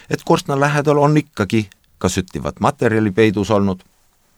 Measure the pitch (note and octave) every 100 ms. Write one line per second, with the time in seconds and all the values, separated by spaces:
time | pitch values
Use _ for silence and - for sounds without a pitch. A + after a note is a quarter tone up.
0 | - D#3 - E3 - C#3 C#3+ D3 D3 D3
1 | C#3+ D3+ - - G2 A2+ G2+ _ _ -
2 | F#2 G2 F2+ D2+ D2 - A#2+ - A#2+ A2
3 | G#2+ F#2 A2 G2+ G2 G#2 G2+ F#2 _ _
4 | _ _ _